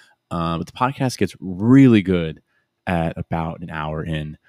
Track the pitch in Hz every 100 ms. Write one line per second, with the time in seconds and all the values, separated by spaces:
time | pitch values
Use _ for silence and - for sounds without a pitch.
0 | _ _ _ 87 82 82 82 - 127 139
1 | 131 - 95 - 92 90 107 131 135 113
2 | 90 92 80 76 _ _ _ _ - 87
3 | 82 - 82 85 80 82 85 78 76 78
4 | 80 78 76 78